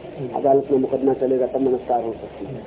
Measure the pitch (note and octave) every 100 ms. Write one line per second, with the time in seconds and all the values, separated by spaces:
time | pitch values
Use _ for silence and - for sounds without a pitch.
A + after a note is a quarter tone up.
0 | - - B2 B2+ C#3 C#3 C#3 C3+ C3 B2+
1 | C3+ B2+ C3 C3 C3 C3 C3 B2 B2+ A#2+
2 | A2+ G#2 G#2 - G2 -